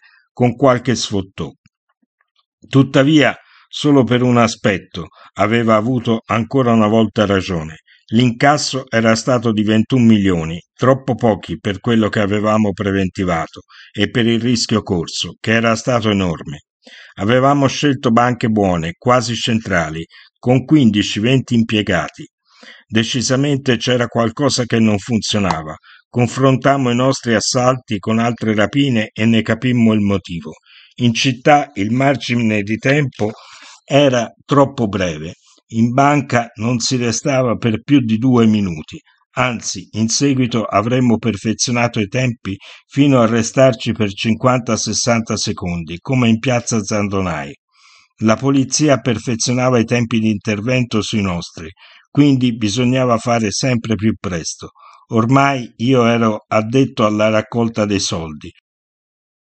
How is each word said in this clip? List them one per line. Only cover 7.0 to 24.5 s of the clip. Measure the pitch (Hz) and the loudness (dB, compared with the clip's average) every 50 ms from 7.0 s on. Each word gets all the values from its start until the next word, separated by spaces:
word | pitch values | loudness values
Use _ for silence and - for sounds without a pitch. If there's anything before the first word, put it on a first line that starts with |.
| 110 101 - 117 104 | 2 2 0 0 0
ragione. | 95 101 92 90 95 90 82 78 80 80 - _ _ _ _ _ _ | 2 0 0 0 -2 -6 -6 -6 -10 -14 -18 _ _ _ _ _ _
L'incasso | 107 117 127 123 113 120 143 139 151 139 - - - 131 - - | 2 2 2 2 2 2 2 2 2 2 -2 -4 -6 -8 -6 -4
era | 117 113 113 113 113 | -2 0 2 2 2
stato | 113 - 139 127 120 110 117 | 0 0 -2 -2 0 0 0
di | 107 107 104 | 0 0 0
ventuno | 107 107 110 110 - 131 127 117 | 2 2 2 2 2 2 4 6
milioni, | 113 110 104 98 95 90 82 80 80 85 82 - _ | 6 6 4 4 2 0 0 -2 -6 -8 -12 -14 _
troppo | _ - 123 127 135 131 - - 120 | _ 0 2 2 2 2 -2 -4 -4
pochi | 113 123 113 101 87 - - 85 78 | 0 0 0 0 0 -4 -8 -10 -6
per | - 104 98 95 | -6 -6 -6 -4
quello | - 123 117 113 107 95 | -2 0 2 2 2 0
che | - 110 | 0 -2
avevamo | 104 95 104 107 101 107 107 110 107 101 | -2 -2 -2 -2 0 0 0 0 0 0
preventivato | 90 - 101 101 98 98 95 90 - - 95 87 85 80 78 - - - - _ - - - - | -2 -4 -4 -2 -2 -2 -2 -2 -4 -4 -4 -2 -2 -4 -6 -8 -14 -20 -20 _ -20 -20 -20 -20
e | - 107 104 101 | -8 -6 -6 -4
per | - 123 110 | -2 -2 0
il | 117 117 110 | 0 0 0
rischio | 113 123 123 113 - - 120 104 | -2 -2 -2 -2 -2 -2 -2 -2
corso, | - - 95 85 76 - - - - 85 82 _ | -2 -2 -4 -4 -4 -6 -8 -10 -10 -10 -12 _
che | - 113 110 | -4 -2 -2
era | 117 113 117 110 | 0 0 0 -2
stato | 110 - 135 123 117 104 107 | -2 -2 -2 -2 0 0 0
enorme. | 101 98 95 87 80 71 - 73 71 76 - _ _ _ _ - - - - - _ | 0 0 0 -2 -4 -6 -10 -12 -14 -14 -16 _ _ _ _ -20 -20 -20 -20 -18 _
Avevamo | - 98 107 123 127 131 139 143 143 135 | -4 0 0 2 2 2 2 2 2 2
scelto | 127 - - 151 147 135 - - 123 | 0 0 0 0 0 0 0 0 2
banche | 113 117 120 123 120 113 - 113 | 2 2 2 2 0 -2 -2 0
buone, | 107 104 101 92 90 85 80 85 - | 0 2 2 2 0 0 -4 -6 -8
quasi | - - 127 123 127 110 120 113 | -4 0 2 2 2 0 -2 -4
centrali, | 107 - 127 113 113 - 95 95 85 80 78 80 82 82 - - - - _ _ _ | -4 -2 -2 -2 -2 -2 -2 -2 -2 -2 -4 -6 -10 -12 -14 -18 -20 -20 _ _ _
con | - 120 131 135 131 | 0 2 2 2 2
quindici, | - 156 151 131 110 101 104 98 - - 107 | 4 4 4 6 4 4 2 0 -2 -2 -2
venti | 107 123 135 131 120 - 123 | 0 0 0 0 0 0 0
impiegati. | 113 113 - 113 107 98 - 92 82 76 - - - 78 - _ _ _ _ _ _ - - - - _ | 0 0 2 0 0 0 0 0 -2 -2 -4 -10 -16 -20 -20 _ _ _ _ _ _ -20 -20 -20 -20 _
Decisamente | - 101 110 113 - 135 127 113 - 127 131 139 147 143 135 139 131 120 110 | -2 -2 0 0 0 -2 -4 -2 0 0 0 0 0 -2 0 0 0 0 0
c'era | - 127 123 120 120 | 0 0 0 0 0
qualcosa | 113 - 120 113 107 - - 147 127 | -2 -2 -2 -2 -2 -2 -2 -2 0